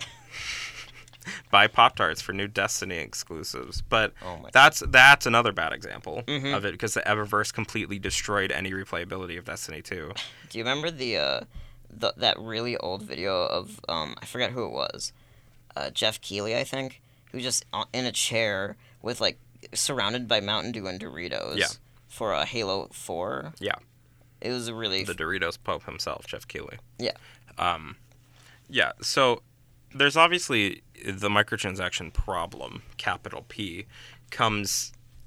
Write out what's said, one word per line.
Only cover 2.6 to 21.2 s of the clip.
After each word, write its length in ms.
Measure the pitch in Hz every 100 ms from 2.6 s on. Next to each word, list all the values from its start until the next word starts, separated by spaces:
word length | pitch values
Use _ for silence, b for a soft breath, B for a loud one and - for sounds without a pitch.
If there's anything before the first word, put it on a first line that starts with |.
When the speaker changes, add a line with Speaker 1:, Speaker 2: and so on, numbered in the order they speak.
| 98 - 98 87
Speaker 1:
exclusives. 840 | 58 - - 80 - 64 62 -
But 300 | - 113 107 -
Speaker 2:
Oh 140 | 92 85
my 120 | -
Speaker 1:
that's, 300 | 127 151 - -
that's 380 | 131 135 143 127
another 260 | 117 117
bad 200 | 92 80
example 500 | - - 50 - 82 117
Speaker 2:
Mm-hmm. 280 | 143 135
Speaker 1:
of 100 | 107
it, 140 | 101 80
'cause 160 | -
the 60 | -
Eververse 500 | - 107 104 104 104
completely 460 | - 110 113 87 101
destroyed 520 | 95 - - 101 98
any 180 | 71 95
replayability 640 | 95 95 85 87 92 90 85
of 60 |
Destiny 380 | - 90 - 78
two. 300 | - 92 76 - B B -
Speaker 2:
Do 80 | 110
you 60 |
remember 260 | 113 143 165
the, 260 | 156 127 92
uh, 240 | 69 64 - b b b -
the, 240 | - - -
that 220 | 110 -
really 380 | 110 110 120 117
old 260 | 87 98
video 400 | 110 67 95 92 87
of, 340 | 87 92 214 -
um, 260 | 82 76 -
I 40 | -
forget 260 | 123 120
who 120 | 123 98
it 60 |
was, 400 | 62 62 - - b b b b b - -
uh, 140 | 69
Jeff 300 | - 110 -
Keighley, 360 | - 98 104 120
I 80 |
think, 360 | 135 135 131 - b b _
who 80 | 127
just, 240 | 127 - -
uh, 120 | 101 -
in 120 | 123 123
a 60 |
chair 640 | 107 - 117 110 98 101 107 b b
with, 180 | 113 123
like, 180 | 98 - - - -
surrounded 540 | - - 131 101 123 117
by 120 | 110
Mountain 320 | 101 104 92
Dew 140 | 113 95
and 120 | 92
Doritos 560 | 80 69